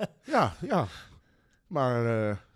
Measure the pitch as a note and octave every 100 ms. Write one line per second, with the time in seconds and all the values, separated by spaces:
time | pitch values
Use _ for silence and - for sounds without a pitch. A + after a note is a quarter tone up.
0 | G3+ _ - C#4+ C3 - F3+ G3+ G#2 -
1 | - - _ _ _ _ - D#3+ C3 A#2+
2 | A#2 A2+ G#2+ G2+ -